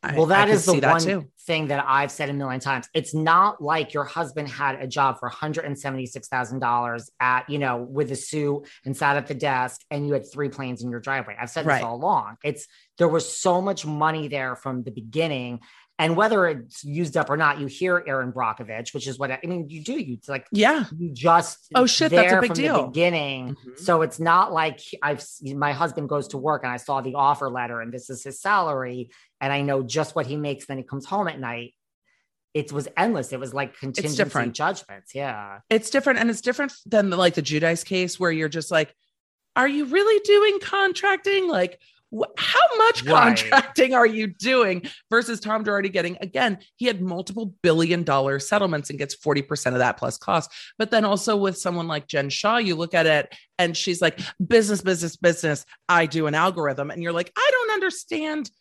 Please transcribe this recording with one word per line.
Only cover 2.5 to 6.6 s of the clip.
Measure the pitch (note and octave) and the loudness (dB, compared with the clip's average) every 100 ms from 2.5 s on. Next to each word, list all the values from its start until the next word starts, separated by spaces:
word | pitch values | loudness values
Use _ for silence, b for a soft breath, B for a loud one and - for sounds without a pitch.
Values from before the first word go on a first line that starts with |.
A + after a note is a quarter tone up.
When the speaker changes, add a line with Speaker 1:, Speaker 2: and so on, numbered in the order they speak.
| B2+ | -4
Speaker 2:
times. | C#3 C3 - | -4 -4 -2
It's | D#3+ - | -4 -4
not | D#3 D#3 E3+ G3+ G#3 | -2 4 6 4 0
like | D3 D#3+ D3+ | -2 -2 -2
your | D3+ | -4
husband | C#3 - E3 D3+ D3 | -4 -4 -6 -6 -10
had | B2 C#3+ C3+ | -4 -4 -4
a | C3+ | -6
job | C3 C#3 B2 | 0 0 0
for | B2 | -8
hundred | - D#3 D3+ | -6 -6 -4
and | D#3 C#3+ | -6 -8
seventy-six | C#3+ C3 B2+ C3 - | -6 -8 -8 -12 -6
thousand | C3 A#2+ | -4 -4
dollars | C3 | -2